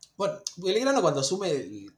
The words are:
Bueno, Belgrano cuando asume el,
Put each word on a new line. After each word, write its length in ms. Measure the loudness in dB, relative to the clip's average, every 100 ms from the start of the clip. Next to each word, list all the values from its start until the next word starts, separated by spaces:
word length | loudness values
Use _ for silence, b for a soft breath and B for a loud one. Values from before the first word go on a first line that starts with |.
| -20 -4
Bueno, 220 | -2 -2 -8 -4
Belgrano 460 | 0 2 4 4
cuando 180 | 4 2
asume 300 | 0 0 0
el, 440 | -2 -4 -12 -16